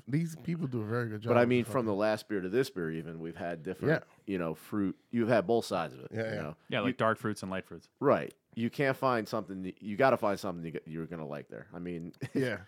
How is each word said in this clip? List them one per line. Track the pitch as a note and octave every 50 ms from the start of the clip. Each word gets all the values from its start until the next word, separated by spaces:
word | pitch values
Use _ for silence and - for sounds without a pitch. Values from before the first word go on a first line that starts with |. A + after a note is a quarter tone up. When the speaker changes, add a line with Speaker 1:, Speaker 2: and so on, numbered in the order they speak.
| -
Speaker 1:
these | - C3+ D#3 E3+ E3 D#3+ - -
people | E3+ E3+ E3 D#3+ C3+
do | B2 A#2
a | G#2+
very | G#2 A2+ B2 A#2+ A2+
good | G#2+ G#2+
job | G#2 A#2
Speaker 2:
But | A#2+ A#2+
I |
Speaker 1:
with | A#2+ A#2+
Speaker 2:
mean, | B2 B2 A2+
Speaker 1:
the | -
Speaker 2:
from | - C3+ A#2+
the | A2 G2+
Speaker 1:
fucking | F#2+
Speaker 2:
last | G#2+ G#2+ G#2+ G#2+ - -
beer | G#2+ G2
to | F2+ F#2
this | F#2+ B2 C#3 -
beer, | - F#2 E2+ D#2+
even | D#2+ D#2+ D#2 E2 E2 E2
we've | E2 E2 E2+ -
had | F2 E2+ F2 E2 D2+
different, | F#2+ F#2 - - C3+ D#3+ - -
Speaker 1:
Yeah. | _ - _ - -
Speaker 2:
you | G2 F#2
know, | E2+ E2 D#2+
fruit. | - - - - G#2+ G2 F#2 - _ _ -
You've | - A#2 A2+ G#2+
had | B2+ G#2+ F#2 F2
both | A#2 A#2 G#2+
sides | - G#2 F#2 E2 D2+ B1+
of | C2
it. | - - -
Speaker 1:
Yeah, | A2
Speaker 2:
you | A2+ A2 A2
Speaker 1:
yeah. | G#2
Speaker 2:
know? | D#2 D2+ E2 _ _ -
Speaker 3:
Yeah, | - B2
Speaker 2:
You | G2+ B2+
Speaker 3:
like | A#2+ -
dark | A#2 A2+ A2 -
fruits | - A2 G#2 -
and | - F#2+
light | F#2+ F#2+ -
fruits. | - F2 E2 - _ _ -
Speaker 2:
Right. | C3 C#3 A#2 F2 C2+ - - _ _ _ -
You | A2+ A2+ A#2
can't | - - C#3+ C3+ C3 -
find | - C3 B2 A#2 G#2
something | - - A2+ G2 E2+ F#2+ F#2+ F#2+
that, | F#2 - -
you | - A2+ G#2
gotta | F#2+ C3+ C3+ B2 A2+
find | - G#2 G2 F#2
something | - G2+ F2 E2+ E2 E2 D2+
that | - -
you're | D#2+ D#2 D#2+ E2
gonna | D#2 F2 E2 D#2
like | C#2+ C#2+ D2 C2+ -
there. | - A1+ - - -
I | F2+
mean, | F2 F2 F2 E2 E2 E2+ - - -
<laughs> | - -
Speaker 1:
Yeah. | - C3+ B2 G#2+ F#2 F#2